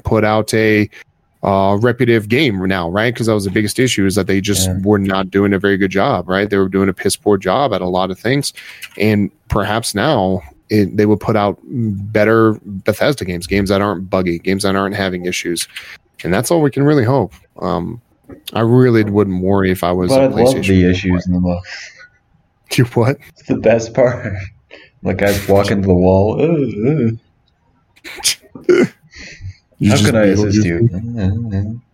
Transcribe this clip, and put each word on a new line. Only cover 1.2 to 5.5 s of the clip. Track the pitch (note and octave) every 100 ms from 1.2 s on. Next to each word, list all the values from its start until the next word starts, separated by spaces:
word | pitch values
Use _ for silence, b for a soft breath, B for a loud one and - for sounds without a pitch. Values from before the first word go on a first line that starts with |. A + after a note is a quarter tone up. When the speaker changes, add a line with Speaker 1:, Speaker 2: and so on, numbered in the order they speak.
| _ _
Speaker 1:
uh, | - G2 G2 G#2
repetitive | A#2+ A#2+ A#2+ A#2 G#2
game | A#2+ D3+ F#2+ F#2+
now, | F#2+ E2+
right? | G2 A#2 A#2
'Cause | A2
that |
was | G#2+ F#2+
the |
biggest | G#2 G#2 -
issue, | B2+ - G2
is | F#2
that | F#2
they | G2
just | G2 F#2 F#2
Speaker 2:
Yeah. | F#2
Speaker 1:
were | F#2+ G#2
not | G2 F#2+ F#2+
doing | G2 G2+